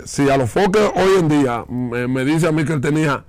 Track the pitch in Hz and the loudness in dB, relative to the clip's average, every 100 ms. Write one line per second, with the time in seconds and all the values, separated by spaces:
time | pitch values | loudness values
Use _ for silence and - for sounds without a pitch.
0 | - - 139 139 120 - 196 208 208 - | -8 -2 0 2 0 0 2 2 2 2
1 | 190 190 160 147 131 117 - 123 123 120 | 2 4 4 2 2 -2 -6 -6 -4 -4
2 | 123 131 131 160 170 160 147 156 123 151 | -2 -2 0 0 0 0 -2 -2 -2 0
3 | 156 127 | 0 -2